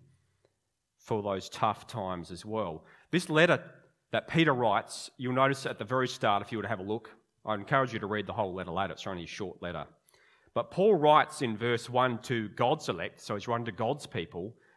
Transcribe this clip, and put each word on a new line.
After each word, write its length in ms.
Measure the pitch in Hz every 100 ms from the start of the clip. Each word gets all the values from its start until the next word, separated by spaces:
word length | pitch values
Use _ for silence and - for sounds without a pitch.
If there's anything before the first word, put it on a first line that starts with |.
| _ _ _ _ _ _ _ _ _ _
for 240 | - 110
those 260 | 101 95 -
tough 380 | - 110 101 -
times 440 | 117 95 90 82
as 140 | 87 107
well. 400 | 110 92 80 - - -
This 180 | 175 180
letter 340 | 156 170 135 - - _ _ -
that 160 | 147 -
Peter 260 | 165 156
writes, 560 | 127 117 101 - - - -
you'll 160 | 127
notice 320 | 127 135 135 -
at 140 | 113
the 60 | 110
very 220 | 131 127
start, 360 | - 113 101
if 80 | 104
you 80 | 110
were 20 |
to 80 | 98
have 100 | 107
a 40 |
look, 260 | 98 110 - - _ _ 110
I 100 | 104
encourage 360 | 101 139 127
you 80 | 110
to 60 | 101
read 220 | 104 98
the 60 |
whole 200 | 98 98
letter 180 | 92 87
later. 220 | 85 98
It's 140 | 80 104
only 160 | 90
a 40 | 82
short 320 | - 95 -
letter. 240 | 90 82 73 _ _ _ _ _ _
But 160 | 120 120
Paul 240 | - 208
writes 480 | 180 151 151 - -
in 160 | 127 104
verse 320 | 117 117 -
one 300 | 123 127 113
to 280 | - 117 104
God's 380 | - 123 156 -
elect, 320 | 87 95 -
so 140 | -
he's 140 | 101 120
writing 180 | 117 117
to 60 |
God's 340 | 95 117 143 -
people, 500 | 107 82 87 101 - _